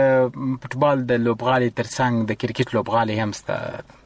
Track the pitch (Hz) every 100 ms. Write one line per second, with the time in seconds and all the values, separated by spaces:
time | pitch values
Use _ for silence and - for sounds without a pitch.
0 | 135 131 127 131 131 127 - 135 147 139
1 | 123 120 117 110 120 131 123 - 117 -
2 | 127 117 110 107 123 110 127 113 104 113
3 | 113 107 107 - - 98 - - - -